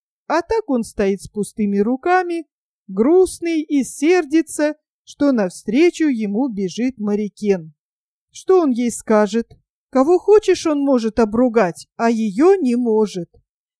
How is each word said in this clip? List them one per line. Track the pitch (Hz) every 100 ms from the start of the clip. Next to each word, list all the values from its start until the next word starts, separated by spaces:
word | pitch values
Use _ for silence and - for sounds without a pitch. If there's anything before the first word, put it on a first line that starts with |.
| _ _ -
А | 302
так | - 453 427
он | 254
стоит | 220 - 196 196
с | -
пустыми | - 196 - 208 202
руками, | 208 262 359 370 349 339 311 _ _ _ -
грустный | 190 240 359 359 - 339 330
и | 302 285
сердится, | 240 - 294 359 302 320 320 - 302 302 _ _
что | _ - 285
навстречу | 254 185 - - 233 349 -
ему | 311 240 214 202 277
бежит | 196 190 170 247 254
Марикен. | 202 208 214 - 208 190 160 _ _ _ _ _ _
Что | - - 370
он | 311
ей | 233 240
скажет? | - - 214 214 220 233 - _ _ _
Кого | 262 269 349
хочешь, | - 427 403 359 339
он | 294
может | 277 254 220 208
обругать, | 220 220 254 226 190 165 - -
а | 233
её | 233 220 190 339 392
не | 262 240
может. | 240 214 214 185 170 _ _ _ _ _